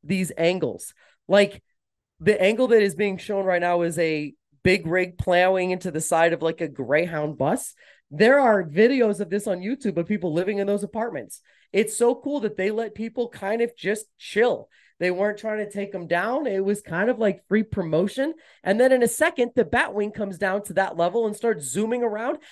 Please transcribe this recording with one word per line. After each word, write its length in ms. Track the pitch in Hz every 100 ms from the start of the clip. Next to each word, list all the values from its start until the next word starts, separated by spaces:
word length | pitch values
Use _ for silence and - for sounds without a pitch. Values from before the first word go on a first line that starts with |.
these 300 | 147 190 180 -
angles. 560 | 165 185 165 90 - - _ _ -
Like, 340 | 202 202 - - _ _ _ _ _
the 200 | 156 143
angle 260 | 185 226 254
that 140 | 226
is 140 | 202 156
being 220 | 208 190
shown 260 | - 196
right 160 | 190 175
now 220 | 175 175
is 180 | 170 160
a 340 | 165 156 147 - _ _
big 240 | 185 180 160
rig 300 | 185 180 175
plowing 540 | - 175 185 190 180
into 200 | 185 185
the 80 | 151
side 320 | - 165 170
of, 100 | 170
like, 200 | 165 160
a 80 | 160
Greyhound 680 | 139 120 151 175 160 151 143
bus. 380 | 139 247 - - _ _ _
There 280 | 147 220 285
are 240 | 254 202
videos 560 | 165 156 233 269 220 190
of 100 | 180
this 160 | 202 208
on 140 | 180
YouTube 380 | 196 262 214 165
of 100 | 170
people 240 | 214 175
living 280 | 156 190 202
in 80 | 196
those 160 | 202
apartments. 580 | 196 220 233 147 107 - _ _ _
It's 240 | 190 214 -
so 160 | 240
cool 280 | 247 277 285
that 140 | 214 214
they 140 | 196
let 240 | 214 226
people 360 | - 226 254 233
kind 300 | - 196 226
of 160 | 233 -
just 300 | 185 214 - _
chill. 500 | - 208 240 156 - _ _ -
They 100 | 180
weren't 300 | 180 208 208
trying 180 | 220 214
to 140 | 208
take 240 | 202 196 185
'em 100 | 170
down. 400 | 175 208 262 277
It 180 | 196
was 180 | 196 202
kind 260 | - 170 220
of 80 | 247
like 260 | 214 190 -
free 160 | 214
promotion. 720 | 220 202 165 156 196 - 294 320 _ _
And 160 | 190 214
then 120 | 262
in 100 | 254
a 60 | 226
second, 460 | - 302 - 233 247
the 100 | 180
Batwing 480 | 240 320 202 208
comes 240 | 208 196 175
down 240 | 196 202 202
to 80 |
that 240 | 180 190 165
level 280 | 175 226 220
and 100 | 208
starts 300 | 233 180 139
zooming 380 | 165 220 247
around. 340 | 233 214 240 302 -